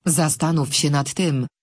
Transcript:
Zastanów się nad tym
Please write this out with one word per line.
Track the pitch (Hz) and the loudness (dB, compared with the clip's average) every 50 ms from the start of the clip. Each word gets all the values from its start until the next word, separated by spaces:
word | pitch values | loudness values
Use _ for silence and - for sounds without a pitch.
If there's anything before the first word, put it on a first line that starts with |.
| - | -2
Zastanów | 180 156 135 131 - 123 - 156 160 165 160 135 - - | -2 0 2 2 0 0 0 0 0 0 0 0 0 -2
się | - - 147 | 0 0 2
nad | 143 143 139 - - | 2 0 0 -2 -2
tym | - 185 165 143 131 123 - _ _ | -2 0 0 0 0 -2 -4 _ _